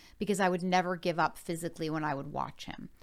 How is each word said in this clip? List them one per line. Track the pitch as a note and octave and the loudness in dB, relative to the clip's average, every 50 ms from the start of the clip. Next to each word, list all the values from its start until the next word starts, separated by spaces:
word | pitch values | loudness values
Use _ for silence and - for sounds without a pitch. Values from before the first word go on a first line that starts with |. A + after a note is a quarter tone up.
| - - - - | -20 -20 -8 -4
because | G#3+ F#3+ G3+ F#3 | -2 0 2 4
I | G3 F#3 | 4 4
would | F3+ F3 | 4 2
never | F3 F#3 F3+ F#3 F3 F3+ F#3 | 2 4 4 4 4 2 0
give | E3+ - F3+ D#3+ E3+ | 0 0 0 2 4
up | D#3+ - - - | 2 2 0 -2
physically | - - F3 D#3+ E3+ E3+ - - D#3+ D#3 | -6 -6 -6 -4 -4 -6 -6 -4 -4 -2
when | D#3 D#3 D3+ | 0 0 0
I | D3+ C#3+ | 0 -2
would | C#3 C#3 C#3+ | -2 -4 -4
watch | D3 - - - - - - | -4 -4 -4 -4 -6 -10 -12
him. | - - - - - - - | -12 -12 -12 -12 -14 -16 -18